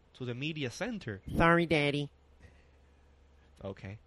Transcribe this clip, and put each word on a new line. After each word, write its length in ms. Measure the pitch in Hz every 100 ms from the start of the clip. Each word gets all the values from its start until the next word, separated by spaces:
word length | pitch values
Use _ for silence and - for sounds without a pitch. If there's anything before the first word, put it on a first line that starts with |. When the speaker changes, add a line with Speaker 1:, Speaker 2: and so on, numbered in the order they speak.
| _ -
Speaker 1:
to 80 | 123
the 80 | 123
Media 340 | 151 156 127
Center. 500 | - 254 214 - 98 - -
Speaker 2:
Sorry, 300 | 170 170 170
Daddy. 440 | 160 147 143 139 _ _ - - - - - - _ - _ - _ _ -
Speaker 1:
Okay. 340 | 98 98 95 107